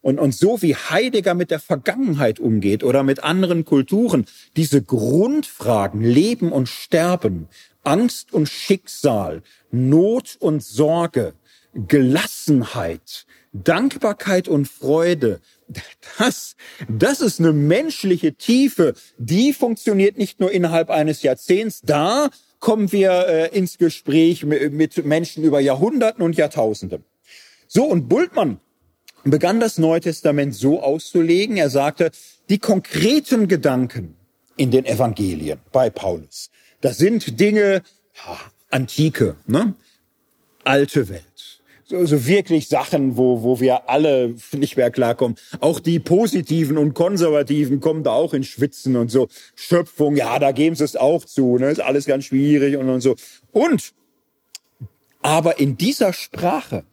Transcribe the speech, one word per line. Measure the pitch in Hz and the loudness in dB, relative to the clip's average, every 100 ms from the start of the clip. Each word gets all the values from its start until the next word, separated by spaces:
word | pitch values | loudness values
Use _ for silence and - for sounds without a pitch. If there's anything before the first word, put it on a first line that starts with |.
Und, | - 139 | -2 0
und | 143 | 0
so | 123 185 233 | 2 0 2
wie | 170 139 | 0 -2
Heidegger | - 165 254 240 185 175 | -2 -2 0 0 0 -2
mit | 180 | -2
der | 156 | -6
Vergangenheit | - 151 123 214 262 147 127 107 | -4 -4 -4 -2 -2 0 0 0
umgeht | 120 110 98 104 | 0 0 0 0
oder | 127 131 | 2 2
mit | 135 139 | 2 -2
anderen | - 180 185 170 156 | 0 0 0 0 2
Kulturen, | 143 131 196 233 165 104 - _ - | 0 2 0 0 0 -2 -10 _ -4
diese | 156 143 | 2 0
Grundfragen, | 101 120 110 147 220 302 - - - 110 98 107 | 0 -4 0 2 2 0 -4 -8 -2 0 0 0
Leben | 117 123 202 240 170 | 2 4 2 0 -2
und | 139 127 | -2 -4
Sterben, | - - 165 175 180 107 90 78 _ _ _ | -8 -2 0 0 0 -2 -4 -10 _ _ _
Angst | - 160 240 - - | -2 0 0 -4 -6
und | 147 151 | -2 -2
Schicksal, | - - 190 - - 147 110 87 80 - _ _ | -6 -2 -2 -2 -2 0 0 -4 -8 -14 _ _
Not | 123 127 156 196 240 - - | -2 4 4 4 0 -4 -6
und | 190 156 | -2 -2
Sorge, | - 107 151 170 170 131 95 - _ _ _ - | -6 -2 0 2 -2 -2 -4 -8 _ _ _ -12
Gelassenheit, | 101 147 127 151 - - - 143 113 - 85 82 - - _ _ _ | 0 2 4 2 -2 -8 0 0 0 -6 -8 -10 -14 -20 _ _ _
Dankbarkeit | 107 90 165 269 - 214 202 196 185 180 | -4 0 0 0 -2 -4 -4 -2 -2 0
und | 156 139 | -2 -2
Freude, | - 131 156 170 170 123 90 _ _ _ - - - - - | -6 -2 0 0 0 -2 -4 _ _ _ -18 -18 -20 -20 -2
das, | 240 - - - - - - | -2 -2 -14 -20 -20 -18 -10
das | 113 170 185 | 0 0 2
ist | 247 - | -2 2
eine | 165 | 2
menschliche | 151 147 190 320 - 196 175 160 | 2 2 2 0 -4 -2 0 -2
Tiefe, | - - 247 277 - 160 - - _ | -4 0 2 2 2 0 0 -14 _
die | 117 175 262 | -2 0 2
funktioniert | 277 240 226 - 202 196 208 | 0 -2 -2 -2 2 2 0
nicht | 196 - | -6 -2
nur | 185 | -2
innerhalb | 202 170 165 165 | 0 0 0 0
eines | 160 151 151 | 0 0 0
Jahrzehnts, | 143 127 - 185 220 - | -2 -2 0 0 0 -6
da | - 147 165 247 294 _ _ _ | -2 0 0 0 -2 _ _ _
kommen | - 214 196 | 0 0 0
wir, | 202 190 180 185 | 2 2 2 2
äh, | 160 165 214 | 0 0 -2
ins | 180 - | -4 0
Gespräch | 170 - - 151 165 175 | 0 0 0 4 4 2
mi-, | 147 151 147 | -2 -2 -2
mit | 143 156 - 147 | 0 -2 -2 -2
Menschen | 156 165 - | -2 -2 -2
über | 156 143 | 0 2
Jahrhunderten | 139 135 202 285 220 220 | 2 0 0 2 0 0
und | 170 160 | -2 0
Jahrtausende. | 147 - 110 107 92 82 _ _ _ - - _ _ | -2 0 -2 -2 -8 -12 _ _ _ -20 -20 _ _
So, | 196 294 | 0 2
und | 175 123 | 0 0
Bultmann | 208 349 - 170 95 _ _ _ _ - _ | 0 0 -2 -2 -4 _ _ _ _ -20 _
begann | 139 147 170 220 | -2 0 2 0
das | 226 - | -2 0
Neue | 160 165 | 2 2
Testament | 175 156 160 147 143 | -2 -2 -2 0 -2
so | 107 131 151 | -2 0 0
auszulegen, | 139 156 - 180 165 170 214 208 | 0 -4 -2 0 2 2 0 0
er | 147 | 0
sagte, | 135 143 - 165 - - _ _ | 2 -2 0 -2 -2 -20 _ _
die | 202 | -2
konkreten | - 196 - 156 180 302 294 247 202 | 2 -2 -2 0 2 2 0 0 2
Gedanken | 175 139 127 123 120 87 - _ _ _ - | 2 0 0 -2 -6 -12 -18 _ _ _ -2
in | 131 | 2
den | 127 127 | 2 2
Evangelien | 110 123 104 98 80 76 - _ | -2 -2 -2 -4 -4 -8 -10 _
bei | 135 131 | 0 0
Paulus, | - 98 85 73 - - _ _ _ | -2 -6 -6 -10 -20 -20 _ _ _
das | 135 117 | -4 2
sind | 185 226 - 117 | 0 2 -4 0
Dinge, | 202 214 202 190 - _ _ - | 2 2 2 0 -4 _ _ -20
ja, | - 85 - _ _ | -18 -16 -18 _ _
Antike, | 131 127 - 151 - 104 - - | -4 -4 0 0 2 -2 -2 -2
ne? | 131 220 - _ _ _ _ _ _ _ _ | 0 0 -4 _ _ _ _ _ _ _ _
Alte | - 135 143 151 104 | 0 2 2 0 -2
Welt. | 95 _ _ - - _ _ _ | -8 _ _ -20 -20 _ _ _
So, | 180 170 | -2 2
so | 147 120 | 2 2
wirklich | 196 190 165 131 | 0 2 -2 0
Sachen, | 139 - 156 135 120 | -2 0 0 0 2
wo, | 127 120 | 2 2
wo | 117 127 | 0 2
wir | 127 131 - | 2 0 0
alle | 135 156 135 123 117 - | 0 2 2 0 -4 -10
nicht | 143 135 - | -4 -2 0
mehr | 120 | 0
klarkommen. | 120 120 117 123 - - - | 2 0 0 -2 -4 -12 -2
Auch | 151 160 | -2 0
die | 165 165 | -2 -2
Positiven | - 175 226 226 156 165 151 156 | 2 2 2 -2 -2 -2 0 0
und | 147 | 0
Konservativen | 131 175 196 165 147 139 147 143 139 | 2 0 2 2 2 0 -2 0 0
kommen | 156 160 | 0 -2
da | 143 | 0
auch | 117 - | 0 0
in | 143 131 | -2 -6
Schwitzen | - 139 - 135 123 | -4 -4 -4 -2 0
und | 117 | 2
so. | 123 127 - - - | 0 0 -4 -20 -20
Schöpfung, | - 175 170 - 151 143 | -2 0 0 0 0 2
ja, | 117 127 | 0 0
da | 139 | 0
geben | 135 156 156 | 2 0 0
sie | 147 | -4
es | - | 0
auch | 131 165 - | 0 0 -2
zu, | - 127 123 | 0 2 2
ne? | 131 | 0
Ist | 151 | -2
alles | - 139 139 | -2 -2 0
ganz | 139 | -4
schwierig | 135 135 143 151 139 139 | 0 0 2 2 2 0
und, | 131 | -2
und | 127 | 0
so. | 123 117 - - _ | 0 -2 -6 -20 _
Und, | - 320 247 - _ _ _ _ _ _ - _ _ - _ _ _ | 0 2 0 -4 _ _ _ _ _ _ -20 _ _ -20 _ _ _
aber | 139 156 165 - | 0 2 2 0
in | 139 123 | 0 0
dieser | 185 285 202 | -2 0 0
Sprache | 175 - - 175 294 - 104 - | -2 -12 -4 -2 -2 -6 -10 -10